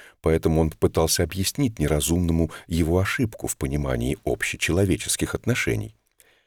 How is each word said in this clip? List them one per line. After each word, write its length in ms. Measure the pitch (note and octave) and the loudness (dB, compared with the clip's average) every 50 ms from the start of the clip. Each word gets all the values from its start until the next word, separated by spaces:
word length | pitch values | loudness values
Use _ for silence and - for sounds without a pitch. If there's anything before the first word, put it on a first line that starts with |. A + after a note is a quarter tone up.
| - - _ _ | -20 -20 _ _
поэтому 400 | - E2 D#2+ D#2+ - E2 D#2+ D#2+ | 2 2 2 4 4 2 4 4
он 80 | D#2+ D#2 | 2 2
пытался 540 | - - - E2 - E2+ E2 D#2+ - - F2+ | 0 0 0 0 2 2 2 2 2 0 0
объяснить 560 | D#2 - F#2 F#2+ - - - C#3+ A#2+ - - | -2 0 -2 -4 -2 -2 -2 -2 -2 0 -2
неразумному 720 | D2+ C#2+ D2+ D2 - - - F#2 F2+ E2 E2 E2 E2 D#2 - - - | 0 0 2 0 2 0 0 2 2 2 2 2 0 0 -2 -12 -8
его 320 | - F2 D#2+ E2+ D#2+ F2 F#2 | -4 -2 0 2 2 2 2
ошибку 480 | F#2+ G2+ - - C3 A2+ - - - | 2 0 0 -2 -2 -4 -4 -8 -8
в 100 | - - | -8 -6
понимании 600 | - - C2 C#3 D3 C#3+ C3+ B2+ A#2+ - C3 - - _ | -4 -4 -4 -2 -2 -2 -2 -2 -2 -2 -2 -4 -4 _
общечеловеческих 1120 | - - - - - - - - - D#2 F#2 G#2 F#2 E2+ - - - - - D#2+ - - | -4 -2 -2 -4 -6 -4 -4 -2 0 2 2 4 2 2 0 0 -4 -2 -2 -2 -4 -4
отношений. 600 | - - A#2 A#2+ - - - A#2 G#2+ G#2 A2 - _ _ _ _ _ - _ _ _ _ | -4 -2 -2 -2 0 0 -2 -2 -2 -4 -8 -12 _ _ _ _ _ -20 _ _ _ _